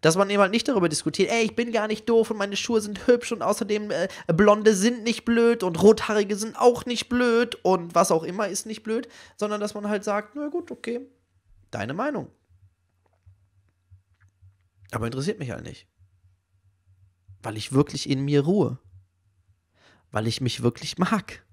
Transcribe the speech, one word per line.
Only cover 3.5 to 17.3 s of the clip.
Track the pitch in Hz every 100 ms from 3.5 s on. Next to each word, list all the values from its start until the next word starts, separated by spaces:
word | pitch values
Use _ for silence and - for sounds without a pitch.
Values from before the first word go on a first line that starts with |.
| 208 202 214 208
äh, | 156 180 - -
Blonde | 165 208 208 214 202
sind | 214 247
nicht | 220 226 -
blöd | 233 233 233
und | 185 160
Rothaarige | 202 220 - 214 208 208
sind | 220 -
auch | 247 240 -
nicht | 233 -
blöd | 240 247 233 233 -
und | 180 185 170 170
was | 175
auch | 165
immer | 156 185 208
ist | 190 220
nicht | 220
blöd“, | 220 220 240 - - _
sondern | 208 208
dass | 208
man | 208 208
halt | 208
sagt, | 202 202 214 294
Na | 294
gut, | 349 339
okay, | 240 - 240 269 _ _ _ _ _ _
deine | - 104
Meinung. | 160 269 262 131 _ _ _ _ _ _ _ _ _ - _ _ _ _ _ _ - _ _ _ _ - _ _ _ 95
Aber | 113 113
interessiert | 131 147 -
mich | 135
halt | 101
nicht. | 80 - _ _ _ _ _ _ _ _ _ _ _ _ _ _ _